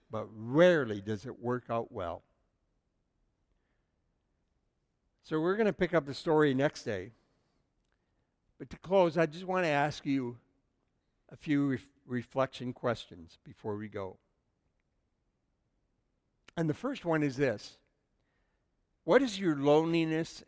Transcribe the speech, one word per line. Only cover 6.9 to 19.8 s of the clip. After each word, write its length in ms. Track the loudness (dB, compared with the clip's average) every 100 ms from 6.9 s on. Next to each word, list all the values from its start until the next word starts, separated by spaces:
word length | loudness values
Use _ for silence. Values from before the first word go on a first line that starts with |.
| -6 -8 -16 _ _ _ _ _ _ _ _ _ _ _ _ _ _
But 120 | -18
to 80 | -16
close, 400 | 2 4 4 4
I 80 | 0
just 200 | -2 -4
wanna 220 | 0 2
ask 380 | 2 0 -2 -2
you 320 | -2 -2 -8 _ _ _ _ _ _ _ _ _
a 60 | -12
few 360 | -2 2 2
ref-, 160 | -2 -6 _ -8
reflection 640 | -8 -4 -2 -4 -4 -10
questions 680 | -4 -4 -4 -8 -20 -20 -20
before 320 | -20 -12 -8 -8
we 140 | -8
go. 280 | -10 -12 -14 _ _ _ _ _ _ _ _ _ _ _ _ _ _ _ _ _ _ _ _ _ _ -14 -4
And 140 | -4
the 40 |
first 300 | -2 -6 -6
one 200 | -2 0
is 120 | 0 0
this. 420 | -2 -2 -10 -20 _ _ _ _ _ _ _ _ _ _ _ _ 2
What 160 | 4
is 160 | 4 0
your 160 | -2 2
loneliness 880 | 4 4